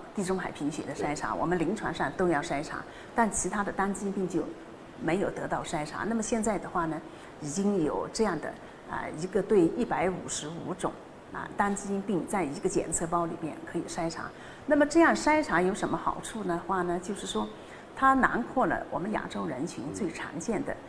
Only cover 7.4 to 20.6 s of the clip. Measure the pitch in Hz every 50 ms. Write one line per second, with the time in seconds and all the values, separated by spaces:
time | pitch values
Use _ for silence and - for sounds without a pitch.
7.4 | 151 147 139 190 196 208 202 185 156 139 98 92 85 - - - 220 202 170 147
8.4 | - - - - - - - - - - - - - - - 151 170 180 - 196
9.4 | 190 - 220 196 165 160 - 240 240 - 151 139 160 190 185 - - - - -
10.4 | 156 151 170 160 - - 180 - - 131 - - - - - - - - - -
11.4 | - - - - 202 202 202 196 - 196 196 196 196 - 202 - - - - 196
12.4 | 165 135 143 - - 185 - 175 - - 165 - 175 165 175 170 170 165 - -
13.4 | 165 151 - - - - - 170 - - - 185 165 165 - - - - - -
14.4 | - - - - - - 302 285 294 285 - 330 330 277 220 208 - 302 302 311
15.4 | 294 - 165 170 180 185 208 - 175 - - - - - - - - - - 220
16.4 | 202 180 170 170 170 - 190 185 175 175 175 180 180 - 196 - 185 196 - 214
17.4 | 214 214 - - - - - - - - - - 262 269 269 262 208 - 151 214
18.4 | 247 - - 262 226 165 123 - - - - - 175 214 208 - - - - 202
19.4 | 196 160 131 123 151 180 - - 117 147 - - 208 156 - - - - - 165
20.4 | - - 214 165